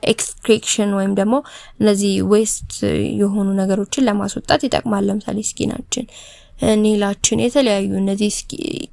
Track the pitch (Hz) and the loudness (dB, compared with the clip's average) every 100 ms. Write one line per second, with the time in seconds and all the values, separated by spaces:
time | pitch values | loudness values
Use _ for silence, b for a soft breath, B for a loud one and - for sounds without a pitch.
0 | - 220 - - - 220 - - 202 202 | 0 -2 -2 -8 0 0 2 -2 0 0
1 | 196 196 196 262 294 B B B 214 202 | 0 0 2 0 -2 B B B 2 4
2 | 202 190 190 214 220 - - - 202 - | 2 0 4 4 2 -2 -8 -4 -2 0
3 | 202 214 202 202 196 196 190 196 202 - | -2 0 0 0 0 0 0 0 -2 0
4 | 254 208 202 - - - 269 - - 202 | 2 2 -2 -6 0 0 2 -2 0 0
5 | 196 202 - 208 214 - - - - - | 0 -2 -4 -6 -6 -4 -4 -4 -8 -8
6 | 247 B B B B B - 214 214 214 | -8 B B B B B 2 4 4 4
7 | 202 202 - 220 233 285 254 202 196 196 | 0 0 -2 0 2 2 2 2 0 0
8 | 196 196 208 - - - - - - | 0 0 0 -2 -10 -8 -6 -6 -10